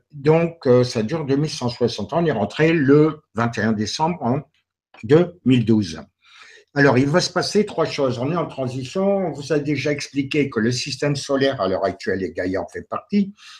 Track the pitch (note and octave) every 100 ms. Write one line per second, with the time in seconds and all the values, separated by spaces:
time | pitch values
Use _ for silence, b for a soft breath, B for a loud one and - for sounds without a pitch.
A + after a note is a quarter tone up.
0 | _ D3 C#3+ E3 E3+ E3+ C3 B2 B2 A2+
1 | G#2+ D#3+ C3+ C3+ D#3 - A#2+ - A#2 -
2 | G2+ E3 E3 A2 G#2+ - D#3+ E3 C3+ D3
3 | D#3 D3+ _ A2 A#2 G#2+ A2 G#2+ G#2 -
4 | D#3+ F3 A#2+ C#3 - _ _ _ _ -
5 | G#2+ D#3 F3 - B2 B2+ G#2+ A2 F2 D#2
6 | - _ B B B B _ C#3+ C#3 B2
7 | C#3 F3 F3 F3 D#3 G#3 G#3 - C#3+ -
8 | C3+ A#2 C#3 E3+ D3+ - B2+ C3 C3 F#3+
9 | G3 G3 F3 C#3 C#3 D3 C#3+ C3+ D3 D3
10 | - C#3+ C3 D3+ C3+ A2 A2+ B2 D3 C#3
11 | D3 C#3+ - C#3 C3+ C3 F#2+ F2+ F#2+ F#2
12 | - F#2+ F2 F#2 F#2 F#2 - F2+ - A#2
13 | - G#3 G3 B B